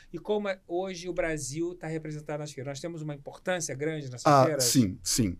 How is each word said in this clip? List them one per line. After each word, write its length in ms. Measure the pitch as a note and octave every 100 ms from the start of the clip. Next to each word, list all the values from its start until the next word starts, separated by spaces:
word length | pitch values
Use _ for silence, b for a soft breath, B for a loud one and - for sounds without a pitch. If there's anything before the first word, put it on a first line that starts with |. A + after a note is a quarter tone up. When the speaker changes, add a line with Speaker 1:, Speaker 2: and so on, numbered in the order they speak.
| b
Speaker 1:
E 60 | E3
como 300 | - G#3+ G3+
é, 120 | F#3+
hoje 440 | - F3 F#3+ F3 F3
o 40 |
Brasil 640 | F3 E3 D#3 B2 D3+ E3+
tá 140 | F3 D#3+
representado 500 | D#3+ D#3 D3+ D3+ D3+
nas 140 | D3+
feiras. 180 | C#3 C3
Nós 100 | C#3
temos 220 | E3+ E3+
uma 140 | D3+ C#3+
importância 580 | C3 - - F3+ D3+
grande 340 | C3 D3+ D#3 C3+
nessas 160 | B2
Speaker 2:
Ah, 200 | D#3 C#3
Speaker 1:
feiras? 180 | C3+ C#3
Speaker 2:
sim, 340 | - C#3 G2 -
sim, 340 | - - G2+